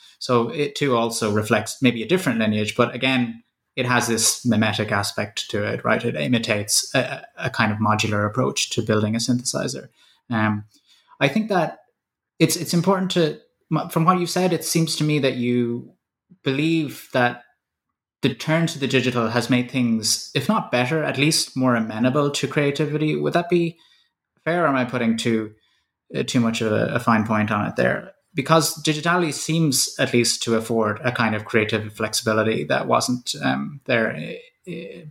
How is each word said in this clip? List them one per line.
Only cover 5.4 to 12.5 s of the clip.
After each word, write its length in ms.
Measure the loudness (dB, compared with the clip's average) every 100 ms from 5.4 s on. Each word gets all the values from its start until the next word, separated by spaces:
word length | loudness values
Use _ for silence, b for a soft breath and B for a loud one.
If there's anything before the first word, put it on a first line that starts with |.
| -6
to 140 | -4
it, 200 | -4 -2
right? 200 | 0 0
It 120 | 0 -2
imitates 760 | 0 0 2 -2 0 -2 0
a, 300 | -2 -2 -6 -12 -8
a 120 | -4
kind 240 | 0 0
of 60 | 2
modular 480 | 0 2 0 0 -2
approach 440 | 0 -2 -2 -4
to 120 | -2
building 320 | 0 2 2
a 40 | -2
synthesizer. 680 | 0 -2 -2 -4 -4 -8 -12 b b b -6
Um, 360 | 0 0 0 -4 b b b b b
I 80 | 2
think 200 | 2 0
that 300 | 0 0 -4 _ _ _ _ _ 2
it's, 180 | 2